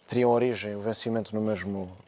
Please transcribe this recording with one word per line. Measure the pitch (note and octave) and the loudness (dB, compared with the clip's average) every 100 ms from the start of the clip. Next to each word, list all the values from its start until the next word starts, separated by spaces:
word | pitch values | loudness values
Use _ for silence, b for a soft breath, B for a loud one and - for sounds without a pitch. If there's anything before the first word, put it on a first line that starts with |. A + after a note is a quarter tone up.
| - | -4
teriam | A#2+ B2 | 2 4
origem, | A#2+ B2 G#2 G#2 G2+ | 6 4 0 -4 -4
o | |
vencimento | G#2+ G#2+ A#2 A2+ G2+ | -4 -2 -2 -2 -2
no | A2 | -2
mesmo, | G#2+ G2 F#2+ G2 F#2 F#2 | 0 -2 -4 -6 -8 -12